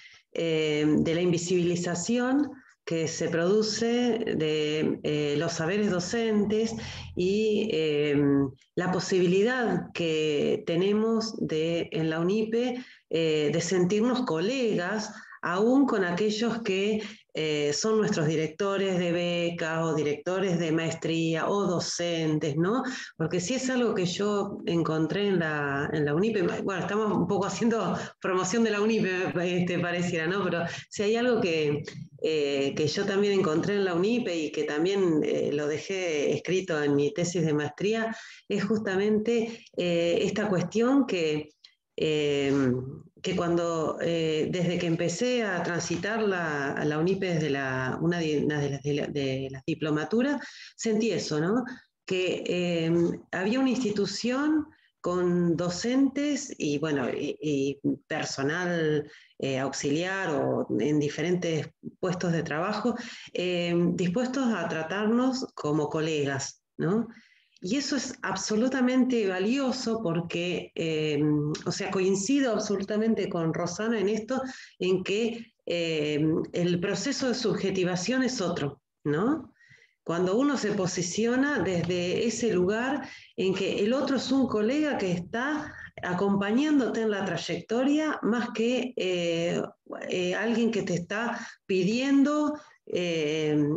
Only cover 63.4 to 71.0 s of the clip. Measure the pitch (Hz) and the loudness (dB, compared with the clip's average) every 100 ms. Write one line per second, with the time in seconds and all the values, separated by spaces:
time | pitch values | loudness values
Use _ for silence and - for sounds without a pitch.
63.4 | 180 175 175 170 175 175 180 240 247 269 | -2 0 0 2 2 2 0 0 -2 0
64.4 | 247 196 165 160 160 196 214 240 262 254 | 0 0 -2 -4 -4 -2 2 2 2 0
65.4 | - - 147 151 147 156 160 151 139 135 | -6 -4 0 0 0 0 0 0 0 -2
66.4 | - - _ - 151 220 233 - - _ | -6 -12 _ -4 0 0 -2 -10 -20 _
67.4 | _ _ 185 277 269 269 - - 185 185 | _ _ -4 -2 -2 -4 -4 -8 -6 -6
68.4 | - 214 254 269 247 262 254 240 190 185 | -2 0 2 2 2 4 4 2 0 0
69.4 | 202 277 262 - 226 226 180 170 170 170 | 0 2 0 -2 -2 -2 0 -2 -2 -4
70.4 | 175 175 175 - 165 156 | -2 -4 -6 -6 -2 0